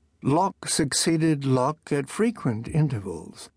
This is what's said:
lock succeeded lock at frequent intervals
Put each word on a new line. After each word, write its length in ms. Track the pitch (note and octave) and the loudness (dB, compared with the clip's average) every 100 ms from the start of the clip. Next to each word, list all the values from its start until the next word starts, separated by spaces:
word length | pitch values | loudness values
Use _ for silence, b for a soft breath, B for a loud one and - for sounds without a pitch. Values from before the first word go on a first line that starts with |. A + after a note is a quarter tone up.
| _ _ | _ _
lock 440 | - D#3 F#3+ - - | 0 2 2 -2 -4
succeeded 760 | - D3 - F3 E3 D#3+ C#3+ C3+ | 0 0 0 2 2 2 2 2
lock 460 | C3 C3 D#3 - | 2 2 -2 -4
at 180 | D3 C3+ | -4 -2
frequent 580 | - A#3 A#3 C3+ A2 - | 0 0 0 -2 -2 -2
intervals 840 | D#3 D3+ A2 F#2+ E2 E2 - - | 0 2 0 -6 -10 -12 -18 -20